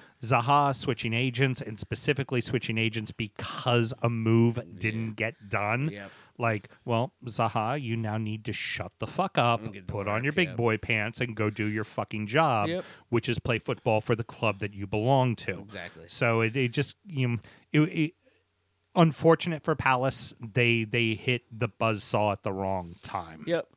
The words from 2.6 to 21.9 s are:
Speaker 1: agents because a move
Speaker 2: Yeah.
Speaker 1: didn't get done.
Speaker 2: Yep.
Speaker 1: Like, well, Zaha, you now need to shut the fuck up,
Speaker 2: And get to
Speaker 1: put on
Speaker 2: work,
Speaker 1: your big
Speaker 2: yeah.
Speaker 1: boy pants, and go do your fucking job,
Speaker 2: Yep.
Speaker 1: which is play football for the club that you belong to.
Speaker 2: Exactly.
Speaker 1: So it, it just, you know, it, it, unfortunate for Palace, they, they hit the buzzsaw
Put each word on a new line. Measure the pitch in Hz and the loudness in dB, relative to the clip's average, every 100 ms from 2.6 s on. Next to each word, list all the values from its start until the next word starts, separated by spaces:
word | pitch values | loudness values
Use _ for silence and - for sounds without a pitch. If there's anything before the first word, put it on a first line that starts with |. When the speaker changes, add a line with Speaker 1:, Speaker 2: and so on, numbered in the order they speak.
| - 113 | -2 0
Speaker 1:
agents | 113 113 107 | 0 -2 -8
because | - 110 - - - - 120 113 113 | -6 -8 -6 -10 -4 2 2 2 0
a | 117 | -2
move | 117 113 117 117 117 | 0 4 6 6 2
Speaker 2:
Yeah. | - 104 | -8 -6
Speaker 1:
didn't | 107 110 113 | -4 -4 -6
get | 107 110 - 101 | -4 -6 -6 -6
done. | 104 104 120 151 | -2 0 -2 -2
Speaker 2:
Yep. | 101 98 - - - | -6 -14 -18 -20 -4
Speaker 1:
Like, | 117 107 - - - | -2 -2 -6 -14 -2
well, | 113 135 _ 123 | -2 -2 _ -8
Zaha, | 107 113 117 110 143 | 0 0 0 -2 -2
you | 123 117 | -4 -4
now | 113 110 | -2 -4
need | 107 107 107 | -4 -6 -6
to | |
shut | 101 - - 87 - | -6 -6 -6 -8 -8
the | 110 | -8
fuck | - 185 - | -2 -2 2
up, | 120 117 | 4 2
Speaker 2:
And | 110 | -2
get | 101 90 | -12 -8
to | |
Speaker 1:
put | 104 98 | -4 -2
on | 107 | -2
Speaker 2:
work, | |
Speaker 1:
your | 135 | 0
big | 151 170 | 0 -2
Speaker 2:
yeah. | 92 | 0
Speaker 1:
boy | 117 107 | 0 0
pants, | - 110 107 - | 0 -2 -2 -4
and | 123 107 | -6 0
go | 107 | -2
do | 104 107 | 0 -2
your | 107 | -2
fucking | 107 - 104 110 104 | -6 -6 -6 -4 -2
job, | 135 160 113 104 | 2 4 4 2
Speaker 2:
Yep. | 180 - - - | -2 -8 -16 -2
Speaker 1:
which | 117 - | -2 0
is | 117 | -2
play | - 113 | 0 -2
football | - 117 - 110 | -2 -4 2 2
for | - 113 | 2 -2
the | |
club | 117 - 110 101 | -2 -2 -2 -2
that | 104 | -6
you | 101 98 | -8 -4
belong | 107 117 135 127 110 | 0 4 4 4 0
to. | - 90 | -4 -8
Speaker 2:
Exactly. | 101 98 87 82 82 | -10 -12 -12 -14 -10
Speaker 1:
So | - 120 113 | 0 2 4
it, | 113 127 | 2 2
it | 123 | 0
just, | 127 139 - 208 | 0 -2 -4 -8
you | 147 123 | -2 0
know, | 117 - - _ | -2 -6 -20 _
it, | 151 156 | 2 2
it, | - 156 - _ _ _ _ _ _ _ - | 2 -2 -4 _ _ _ _ _ _ _ 4
unfortunate | 165 - 165 160 175 156 | 4 6 4 4 2 -4
for | - 151 | -2 0
Palace, | 135 127 131 - - - | 2 2 2 -2 -6 -8
they, | 117 113 120 117 | -6 2 4 4
they | 110 120 113 | 0 0 0
hit | 104 - 123 _ | -2 -2 -4 _
the | 110 117 | -6 -6
buzzsaw | - 113 | 0 0